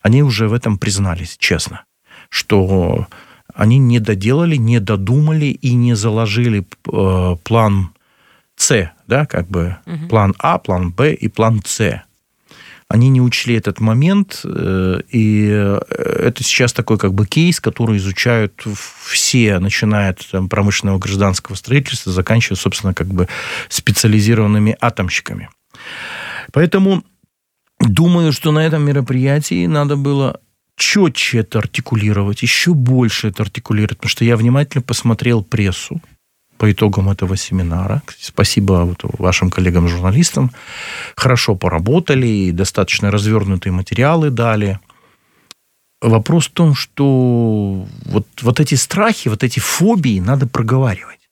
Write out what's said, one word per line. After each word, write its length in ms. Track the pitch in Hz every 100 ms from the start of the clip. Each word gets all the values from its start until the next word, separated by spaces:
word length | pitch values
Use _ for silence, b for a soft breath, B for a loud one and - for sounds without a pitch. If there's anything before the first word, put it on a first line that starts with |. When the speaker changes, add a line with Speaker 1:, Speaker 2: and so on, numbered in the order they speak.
Speaker 1:
Они 220 | 110 127
уже 240 | 147 104 110
в 60 |
этом 240 | 117 117 98
признались, 600 | 104 98 95 85 85 -
честно, 460 | - 82 - - _ _ B B B
что 800 | - - 101 92 95 87 - - B B B B
они 240 | - 107 127
не 220 | 127 120
доделали, 560 | 110 98 101 139 170 147
не 240 | 113 120
додумали 680 | 101 104 98 131 151 156 147
и 260 | - 131
не 220 | 123 120 113
заложили, 720 | 110 107 113 104 120 104 92 - -
э, 440 | 107 95 92 90 85
план 460 | - 113 110 98 90 _ b b b b b _
С, 340 | - 120 87 _ -
да, 180 | 131 151
как 220 | - 87
бы 300 | 92 85 90 -
Speaker 2:
Мгм. 220 | 85 -
Speaker 1:
план 280 | 110 98 -
А, 180 | - 180
план 320 | - 90 90
Б 220 | 87 147 -
и 120 | 110
план 340 | - 113 113 -
С. 380 | - 104 92 - _ _ _ B B B B B
Они 220 | 113 127
не 120 | 131
учли 340 | 123 - - 113
этот 240 | 104 95
момент, 600 | 110 113 156 196 196 -
э, 580 | - - 85 95 92 90 -
и, 400 | 117 107 107 104
э, 280 | 104 101 101 - - - - -
это 160 | -
сейчас 300 | - - 120
такой 240 | - 113 107
как 160 | 98
бы 120 | 98 104
кейс, 340 | - 170 165
который 380 | 107 - 117 104
изучают 640 | 95 92 123 117 104 - 110
в-, 440 | 101 - - -
все, 500 | - - 131 110 95
начиная 520 | 98 - 107 107 98
от, 160 | 92 -
там, 180 | 95 95
промышленного 500 | - 101 - 101 95
гражданского 560 | 98 98 101 98 - 95
строительства, 560 | - 139 135 120 -
заканчивая, 460 | 90 90 117 - 95
собственно, 360 | 98 - 95
как 140 | 90 90
бы 200 | 92 90 B B B B
специализированными 1040 | - - 98 113 107 104 117 104 107 104 107
атомщиками. 680 | 120 - 92 - - 95 - _ _ B B B B B B B B
Поэтому 520 | - 175 196 190 190 - _ _ _ _ _ _ _
думаю, 520 | 117 95 170 175 160
что 200 | 135 160
на 80 | 151 160
этом 180 | 156
мероприятии 840 | 147 143 123 131 135 147 147 175 170
надо 280 | 156 143 143
было 440 | 139 139 135 - _ _ _ -
чётче 640 | - 208 175 - - 120
это 200 | 107 113
артикулировать, 840 | - - - 110 104 101 101 104
ещё 300 | 120 - -
больше 540 | 165 123 127 120 - 110
это 140 | -
артикулировать, 540 | 104 - - 107 104 -
потому 120 | -
что 160 | - 117
я 100 | 113
внимательно 460 | 117 135 147 143
посмотрел 640 | - 117 117 110 127 117
прессу 580 | 98 - 101 90 - 170 - _ _ _ _ _
по 140 | 107
итогам 380 | 95 104 98 98
этого 280 | 98 92 95
семинара. 640 | - 92 87 85 95 117 - -
Спасибо 640 | - - - - 98 90 87
вот 140 | 87 - -
вашим 300 | 90 85 90
коллегам-журналистам. 1040 | 90 90 87 85 87 92 113 170 - 127 B B B B B B B
Хорошо 400 | - 120 - 95
поработали 720 | 92 82 92 156 175 135 123
и 240 | 104 92
достаточно 600 | 85 95 - 95 - 101
развёрнутые 600 | 104 104 110 101 92 95
материалы 560 | 92 95 - 135 165 151
дали. 500 | 120 117 107 101 95 _ b b b b b b - _ _ _ _
Вопрос 460 | 113 110 107 165 -
в 40 |
том, 220 | - 165 139
что 1120 | - - 139 131 127 120 117 107 101 95 98 - -
вот, 220 | 107 - -
вот 180 | 117 120
эти 160 | 151 135
страхи, 520 | - - 220 214 123
вот 140 | 107
эти 160 | 127 -
фобии 600 | - - 185 233 139 98
надо 280 | 92 139 123
проговаривать. 720 | 131 113 131 131 90 - - _